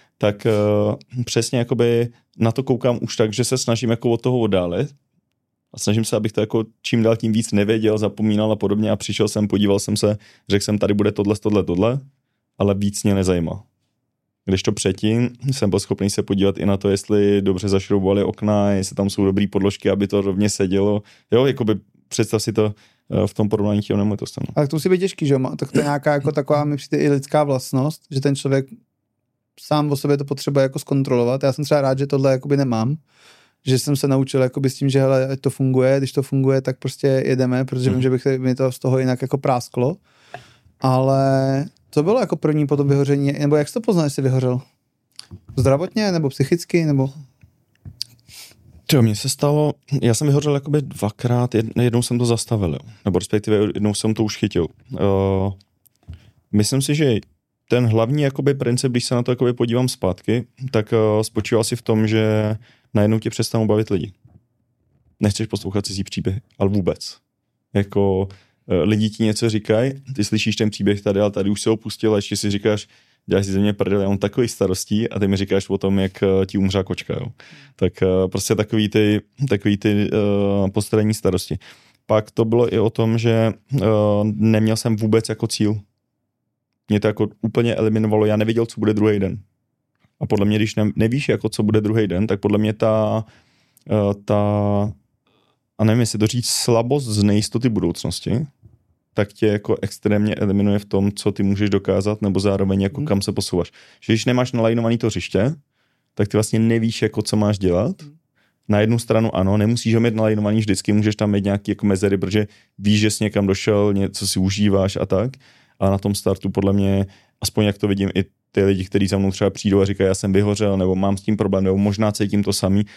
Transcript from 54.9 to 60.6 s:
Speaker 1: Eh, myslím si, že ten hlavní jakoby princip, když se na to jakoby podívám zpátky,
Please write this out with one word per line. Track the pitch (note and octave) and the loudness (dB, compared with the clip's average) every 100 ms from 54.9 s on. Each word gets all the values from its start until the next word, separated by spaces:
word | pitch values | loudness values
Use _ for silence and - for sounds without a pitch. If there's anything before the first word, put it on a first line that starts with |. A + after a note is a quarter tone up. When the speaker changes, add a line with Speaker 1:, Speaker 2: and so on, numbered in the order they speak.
Speaker 1:
Eh, | C3 G2+ G2 G2 F#2+ G2 G2 _ _ _ _ - - _ _ _ | -2 0 2 2 0 -2 -6 _ _ _ _ -20 -20 _ _ _
myslím | G#2 G#2+ C3 | 0 2 0
si, | C3+ D3 | 0 0
že | C#3+ G#2+ - _ _ _ - | 2 0 -4 _ _ _ -2
ten | A#2+ A#2 | 0 2
hlavní | A2 A2+ D3 | 2 2 0
jakoby | C#3 C3+ C#3 | 0 0 0
princip, | C#3 A#2 A#2+ C3+ | 2 0 0 0
když | A#2+ - | -2 -2
se | B2 | -2
na | |
to | A#2+ | 0
jakoby | B2 B2 | 0 0
podívám | B2 A#2+ A#2 B2+ | 0 0 0 0
zpátky, | - F#2+ F#2 - A#2 - - | -2 -4 -2 -2 -2 -4 -12